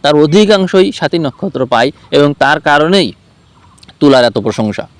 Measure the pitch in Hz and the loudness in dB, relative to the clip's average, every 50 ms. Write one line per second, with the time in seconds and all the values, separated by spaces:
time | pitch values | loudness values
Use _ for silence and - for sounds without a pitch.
0 | - 143 151 151 151 151 151 208 214 202 214 196 190 175 - 190 190 196 - - | 0 0 2 2 2 2 4 2 2 2 2 0 0 0 0 0 0 0 -2 -6
1 | 175 143 - 170 160 139 - _ - 196 - 135 131 123 127 117 120 139 - _ | -6 -4 -4 -4 -4 -6 -8 _ -12 -8 -6 -6 -4 -2 0 0 0 -2 -4 _
2 | _ _ - 143 143 143 143 _ 139 135 151 151 - 156 147 147 151 160 190 202 | _ _ 0 0 0 0 0 _ 0 0 0 -2 0 0 0 0 0 0 0 0
3 | 170 104 - _ _ _ _ _ _ _ _ _ _ _ _ _ - - - _ | -2 -2 -8 _ _ _ _ _ _ _ _ _ _ _ _ _ -20 -20 -6 _
4 | - 143 135 127 120 120 107 120 101 110 101 - 110 107 101 - 98 - _ | 2 4 4 4 2 2 -2 -2 -6 -6 -4 -4 -4 -6 -6 -8 -12 -14 _